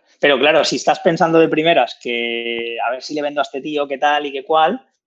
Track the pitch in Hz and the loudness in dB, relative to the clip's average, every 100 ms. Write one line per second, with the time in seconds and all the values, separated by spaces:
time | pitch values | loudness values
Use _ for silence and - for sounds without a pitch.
0 | _ _ 147 131 147 156 - 131 - 147 | _ _ 2 4 4 4 2 0 -2 0
1 | 185 165 165 165 156 156 160 170 120 - | 0 2 2 4 4 2 2 2 0 -4
2 | 127 120 117 117 117 117 117 117 113 127 | -6 -4 -4 -4 -4 -6 -6 -6 -4 -6
3 | - 151 143 147 135 135 147 147 143 135 | -6 -6 -4 -4 -6 -6 -6 -4 -4 -2
4 | 147 147 147 135 131 160 160 254 - _ | 0 0 -2 -8 -2 2 2 0 -10 _